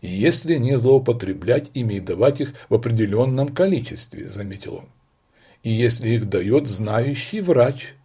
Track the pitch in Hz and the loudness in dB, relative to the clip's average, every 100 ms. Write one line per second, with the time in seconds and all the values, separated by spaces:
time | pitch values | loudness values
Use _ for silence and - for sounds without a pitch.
0 | 92 92 127 170 160 160 123 135 123 135 | -8 0 2 2 0 0 2 2 6 4
1 | 131 120 95 95 92 123 - - 117 98 | 4 -2 -2 -6 0 0 0 -6 -4 -4
2 | 87 90 123 143 139 - - 113 117 113 | -4 2 2 2 -6 -10 -2 0 2 0
3 | 107 104 131 131 143 143 190 170 123 - | 0 2 0 0 -2 0 0 0 -4 -12
4 | - - - 101 101 95 - - - _ | -14 -14 -14 -10 -12 -12 -12 -14 -16 _
5 | _ _ _ _ _ _ 113 113 120 117 | _ _ _ _ _ _ -4 0 2 0
6 | 113 117 110 95 92 131 143 95 107 107 | 0 0 0 -2 2 2 0 -6 -2 -2
7 | 131 139 - 214 185 147 120 127 - - | -2 -4 -6 -6 0 4 4 2 -12 -20